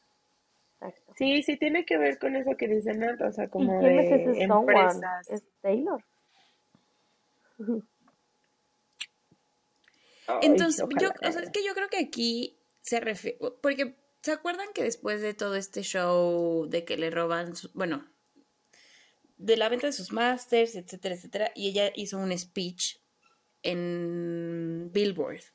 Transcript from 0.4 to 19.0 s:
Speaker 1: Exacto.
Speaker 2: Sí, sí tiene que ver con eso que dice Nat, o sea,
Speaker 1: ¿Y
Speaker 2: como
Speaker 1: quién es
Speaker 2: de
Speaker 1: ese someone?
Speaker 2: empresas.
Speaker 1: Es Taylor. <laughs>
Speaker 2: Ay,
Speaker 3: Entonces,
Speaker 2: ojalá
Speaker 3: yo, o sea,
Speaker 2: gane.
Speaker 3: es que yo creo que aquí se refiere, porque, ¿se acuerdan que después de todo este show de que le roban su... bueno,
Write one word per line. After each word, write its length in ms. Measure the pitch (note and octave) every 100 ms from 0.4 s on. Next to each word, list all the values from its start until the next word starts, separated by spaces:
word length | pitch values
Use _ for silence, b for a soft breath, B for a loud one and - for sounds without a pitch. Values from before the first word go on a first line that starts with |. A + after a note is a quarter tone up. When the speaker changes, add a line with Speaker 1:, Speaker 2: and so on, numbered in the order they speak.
| _ _ _ _
Speaker 1:
Exacto. 320 | - - _ -
Speaker 2:
Sí, 260 | C4+ C#4+
sí 140 | D4 C#4+
tiene 300 | D4+ E4 E4
que 120 | D#4+
ver 220 | C#4+ C4+
con 160 | C#4 C4+
eso 220 | C4 C4
que 100 | A#3
dice 260 | G#3+ G#3+ G#3+
Nat, 260 | A#3 A#3+
o 100 | -
sea, 140 | G#3+ F#3
Speaker 1:
¿Y 40 |
Speaker 2:
como 300 | F#3+ B3+ F#3+
Speaker 1:
quién 180 | C4 C4+
es 120 | -
Speaker 2:
de 60 | C4+ B3+
Speaker 1:
ese 140 | A#3+ F#3+
someone? 340 | G#3+ A3 G#3
Speaker 2:
empresas. 480 | F#3 F3+ F3+ F3+ F3+
Speaker 1:
Es 140 | G#3 - _
Taylor. 420 | G3 G#3+ E4 C4+ - _ _ _ _ _ _ _ _ _ _ _ _ _ _ -
<laughs> 300 | G#3+ A3+ - _ _ _ _ _ _ _ _ _ _ - - _ _ _ _ _ _ _ _ b b b b
Speaker 2:
Ay, 100 | -
Speaker 3:
Entonces, 400 | D4+ E4 E4 D4+
Speaker 2:
ojalá 180 | - C4+
Speaker 3:
yo, 80 | -
o 40 | -
sea, 80 | -
Speaker 2:
gane. 120 | E4 F4
Speaker 3:
es 60 |
que 120 | G#4 G4
yo 80 |
creo 160 | F#4+ G4
que 80 | G4
aquí 580 | C#4+ A#3+ A#3 A#3 B3 - _ _
se 180 | - A#3
refiere, 380 | A3+ G#3 G#3 - - -
porque, 340 | C#4+ C4+ C4 - _ _
¿se 100 | -
acuerdan 360 | D4+ F4 F4 G4+
que 100 | G4
después 380 | A3+ A3 G#3+ G#3
de 120 | G#3+
todo 220 | G#3 G3+ G3
este 280 | F#3+ -
show 840 | G3 F#3+ F3 F3+ F3 E3+ E3+ E3 D#3
de 160 | E3+ E3+
que 120 | -
le 120 | E3
roban 440 | E3 E3+ E3+ F3 F3
su... 140 | -
bueno, 320 | - F3+ C#3+ - _ _ _ _ _ _ b b b